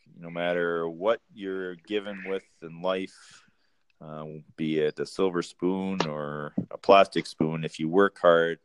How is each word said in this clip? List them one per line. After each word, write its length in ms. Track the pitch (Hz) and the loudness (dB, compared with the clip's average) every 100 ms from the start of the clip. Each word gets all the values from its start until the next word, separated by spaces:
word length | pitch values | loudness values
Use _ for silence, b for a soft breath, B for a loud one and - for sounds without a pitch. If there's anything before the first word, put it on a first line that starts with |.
| _ - | _ -18
No 120 | 85 | -12
matter 580 | 85 87 87 85 85 82 | -4 -2 0 0 -2 -4
what 320 | 82 98 117 _ | -4 -2 -2 _
you're 400 | 117 98 95 92 90 | -14 -10 -8 -8 -12
given 460 | - 104 101 98 95 | -6 -6 -6 -10 -8
with 160 | 95 - _ | -8 -8 _
in 180 | 82 82 | -16 -6
life, 640 | 90 95 95 - - - _ _ _ _ _ _ | -2 -2 -4 -12 -20 -20 _ _ _ _ _ _
uh, 240 | 80 78 78 78 - - | -14 -12 -12 -14 -16 -8
be 220 | 78 78 | -4 0
it 200 | 76 - | 0 -2
a 60 | 71 | -8
silver 360 | - 95 87 | -2 0 0
spoon 560 | 87 - 90 95 95 95 80 | -6 -4 -2 -2 -4 -2 -4
or 460 | 76 73 76 73 - - | -4 -8 -8 -8 -8 -10
a 80 | - | -2
plastic 480 | - 98 95 - - | 6 8 8 2 -4
spoon, 360 | - 78 80 | -2 -2 -2
if 160 | 78 - | -6 -4
you 120 | 80 | 0
work 280 | 90 101 - | 4 4 4
hard, 400 | 87 85 82 80 | 6 6 4 -2